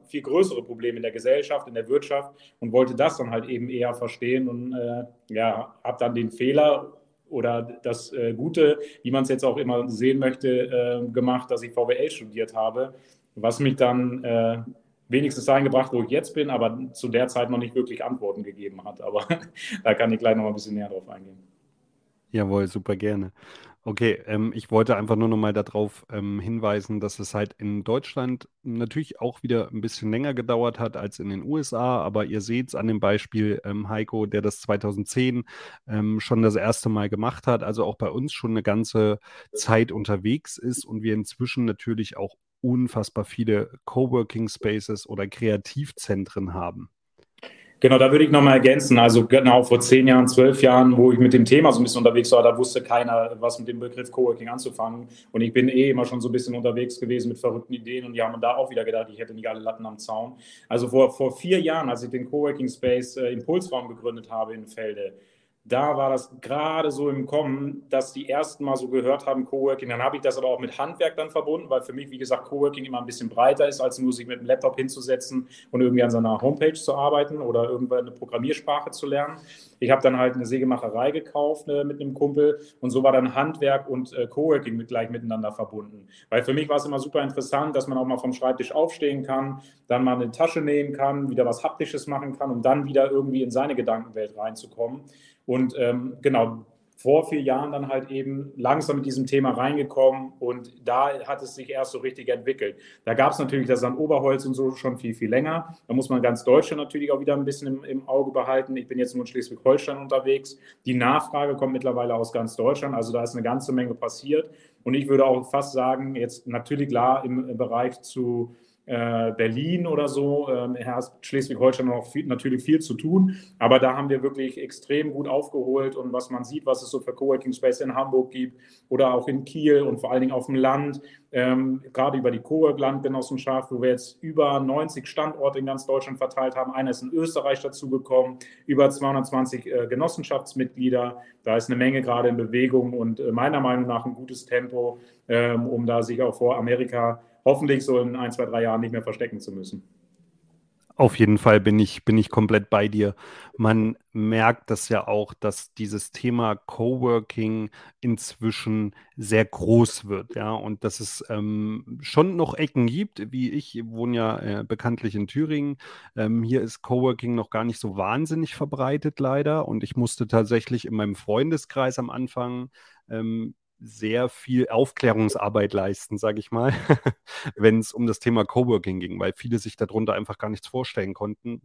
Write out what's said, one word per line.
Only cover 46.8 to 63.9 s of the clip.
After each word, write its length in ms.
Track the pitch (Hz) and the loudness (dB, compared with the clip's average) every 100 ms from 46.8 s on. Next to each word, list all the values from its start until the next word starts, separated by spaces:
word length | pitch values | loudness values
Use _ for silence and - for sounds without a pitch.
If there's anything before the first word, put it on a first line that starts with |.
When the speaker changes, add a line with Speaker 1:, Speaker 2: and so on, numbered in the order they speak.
| - _ _ _ _ _ - - - - | -14 _ _ _ _ _ -20 -20 -20 4
Speaker 1:
Genau, 160 | 127 131 | 6 8
da 120 | 131 | 8
würde 140 | 151 | 8
ich 80 | 151 | 8
noch 100 | 147 | 8
mal 120 | 139 | 10
ergänzen. 440 | 131 127 139 135 120 | 10 10 8 6 8
Also 300 | 117 117 113 | 10 8 8
genau 360 | 131 127 123 | 8 8 8
vor 180 | 123 120 | 8 4
zehn 260 | - 135 131 | 8 8 8
Jahren, 220 | 127 123 | 8 8
zwölf 320 | 127 131 131 | 8 6 8
Jahren, 340 | 131 123 127 120 | 8 8 8 10
wo 160 | 123 | 8
ich 80 | 120 | 8
mit 140 | 123 | 8
dem 100 | 127 | 8
Thema 300 | 113 139 156 | 8 8 8
so 80 | 117 | 6
ein 20 | |
bisschen 140 | 120 123 | 4 4
unterwegs 340 | 120 120 117 | 6 6 6
war, 100 | 120 | 8
da 160 | 117 113 | 8 6
wusste 240 | 127 127 | 2 -2
keiner, 540 | - 120 120 117 117 110 | 0 0 2 0 0 -2
was 180 | 117 120 | -4 -4
mit 80 | 120 | -8
dem 140 | 120 | -8
Begriff 280 | 123 123 123 | -8 -10 -6
Coworking 380 | - 123 117 113 | 0 0 0 -6
anzufangen. 640 | 127 127 113 113 117 120 - _ | -10 -8 -6 -6 -8 -14 -20 _
Und 80 | 113 | -2
ich 100 | 117 | 0
bin 160 | 127 127 | 4 4
eh 220 | 127 139 | 6 4
immer 160 | 123 120 | 4 0
schon 160 | 123 | -2
so 80 | 120 | -2
ein 20 | |
bisschen 240 | 127 123 120 | -2 -4 -2
unterwegs 460 | 117 117 123 - | -2 -2 -4 -6
gewesen 260 | 117 123 117 | -4 -2 -4
mit 100 | 117 | -4
verrückten 360 | 123 117 - | -4 -4 -8
Ideen 320 | 120 113 127 123 | -12 -8 -10 -8
und 80 | |
die 80 | 117 | -4
haben 180 | 113 117 | -4 0
da 160 | 117 127 | 0 0
auch 140 | 127 | -2
wieder 160 | 117 110 | -2 -2
gedacht, 240 | 110 110 | -4 -6
ich 80 | 104 | -10
hätte 140 | 117 | -14
nicht 160 | 110 113 | -10 -8
alle 100 | 110 | -8
Latten 260 | 110 110 113 | -8 -8 -10
am 120 | 107 | -14
Zaun. 380 | - 110 120 - - - - | -10 -8 -8 -12 -20 -20 -4
Also 180 | 120 120 | -4 2
vor, 240 | 131 131 | 4 4
vor 240 | - 135 - | 4 -4 -4
vier 240 | 175 185 | 0 0
Jahren, 300 | 160 160 135 | 2 -2 -2
als 120 | 113 | -6
ich 80 | 120 | -6
den 180 | 127 127 | -8 -6
Coworking 400 | 147 147 139 127 | -2 -2 -2 -6
Space, 480 | - 127 123 127 135 | -4 0 0 -2 -4
äh, 160 | 123 | -4
Impulsraum 560 | 120 123 180 185 131 | -4 -2 -2 -2 -6
gegründet 420 | 120 | -6